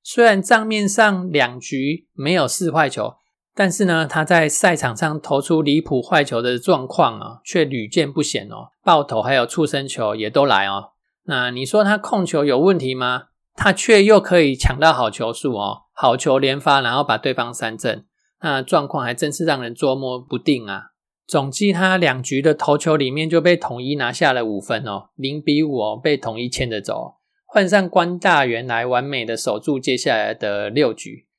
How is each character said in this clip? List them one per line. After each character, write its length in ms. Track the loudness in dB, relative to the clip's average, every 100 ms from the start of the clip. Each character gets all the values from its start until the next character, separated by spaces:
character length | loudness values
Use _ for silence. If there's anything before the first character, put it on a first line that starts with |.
虽 220 | -4 4
然 180 | 4 4
账 240 | 4 2 2
面 220 | 0 0
上 420 | 4 4 2 -2
两 300 | 0 0 -2
局 480 | -8 -4 -4 -4 _
没 180 | -6 -2
有 160 | 0 0
四 240 | -2 -2
坏 160 | 0 0
球， 280 | -2 -8 _ _ _ _
但 180 | 0 0
是 140 | 2 2
呢， 220 | 2 0
他 140 | -2
在 240 | 2 4 4
赛 280 | 2 2 2
场 200 | -2 -2
上 240 | -4 -4
投 220 | -2 -2
出 200 | 2 0
离 200 | 2 0
谱 200 | 0 -4
坏 220 | 0 0
球 180 | 0 -2
的 160 | -2 -2
状 300 | 0 0 0
况 320 | 0 0 0
啊， 220 | -14 -16
却 220 | -4 -2 0
屡 220 | -2 -2
见 240 | -2 -2
不 120 | -2
鲜 240 | -4 -4 -8
哦。 200 | -16 -18 _
爆 200 | 2 2
头 180 | 2 -2
还 120 | 2
有 120 | 0 0
触 200 | 0 -2
身 220 | -2 -6
球 280 | -4 -4 -2
也 140 | 0
都 160 | 2 4
来 220 | 4 2
哦。 240 | -4 -8 _ _ _ -6
那 260 | -4 -4
你 140 | -6 0
说 180 | 2
他 140 | 4 0
控 280 | 0 -2 0
球 200 | 0 2
有 120 | 4
问 220 | 4 2
题 160 | -2 -4
吗？ 300 | -4 -4 -8 _ _ 0
他 180 | 0
却 300 | 0 4 6
又 160 | 8 6
可 200 | 6 4
以 160 | 4 2
抢 240 | -2 4
到 140 | 4
好 180 | 4 -2
球 220 | -2 -6
数 220 | -4 -4 -2
哦， 260 | -4 -6 _
好 240 | 0 2 2
球 240 | 2 2
连 200 | 2 0
发， 200 | 2 2
然 160 | 2 -2
后 80 |
把 140 | -2 -2
对 160 | -2
方 200 | -4 -6
三 240 | -6 -8 -6
振， 280 | -6 -6 _ _ _ _
那 200 | -4 -4
状 260 | 0 0 0
况 160 | -4
还 100 | -4
真 180 | -4 -4
是 120 | -2
让 180 | -2 -2
人 140 | -4 -2
捉 180 | -2
摸 240 | 0 -4 -8
不 200 | -8 -4
定 280 | 0 -2 -2
啊。 260 | -10 -12 _ _ _ -4
总 240 | -4 -2
计 200 | -2 -2
他 260 | 0 0 2
两 260 | 0 0
局 180 | -4 0
的 140 | 0 0
投 200 | 0 0
球 200 | 2 0
里 160 | 0
面 180 | -4 0
就 100 | 2
被 160 | 2 2
统 280 | -2 -8
一 120 | -6 -4
拿 160 | -4
下 220 | 0 2
了 120 | 2 -2
五 140 | -6
分 240 | -4 -6 -4
哦， 220 | -10 -12 -10
零 240 | -8 -4
比 220 | -2 0
五 160 | 0 -2
哦， 220 | -4 -4
被 160 | -2 -2
统 220 | -4 -8
一 100 | -8
牵 200 | -6 -6
着 120 | -6
走。 360 | -6 -8 -10 _ _ _ _
换 220 | 0 4
上 220 | 2 4
关 280 | 0 0 0
大 280 | 2 4 2
元 200 | -2 -2
来 200 | -2 0
完 180 | -2
美 220 | -2 -6 -6
的 100 | -4
守 240 | -4 -4
住 200 | -2 -2
接 180 | -2 -2
下 180 | 0 0
来 180 | -2
的 360 | -4 -4 -4 -4
六 240 | 0 0
局 340 | -2 -14 -18 _